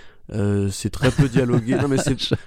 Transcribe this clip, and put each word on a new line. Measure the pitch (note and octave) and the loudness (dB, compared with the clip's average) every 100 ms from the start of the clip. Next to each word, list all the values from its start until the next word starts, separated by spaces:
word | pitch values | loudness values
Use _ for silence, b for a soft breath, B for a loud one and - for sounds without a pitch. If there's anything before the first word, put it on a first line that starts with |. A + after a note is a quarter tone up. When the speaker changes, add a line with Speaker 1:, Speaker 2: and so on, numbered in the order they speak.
| B B - | B B -8
Speaker 1:
Euh, | G#2+ G2+ G2+ G2 | -2 0 0 -2
c'est | - G2+ | -4 -6
très | - C3 | 0 0
peu | C3+ C#3 | 2 2
dialogué. | A#2+ B2 A#2+ A2 C3 | 2 2 2 2 0
Non, | C#3+ | 2
mais | C3 | 0
c'est, | B2 | 0
Speaker 2:
<laughs> | B2 | -2
Je | - | -2
Speaker 1:
tu | A#2 | -4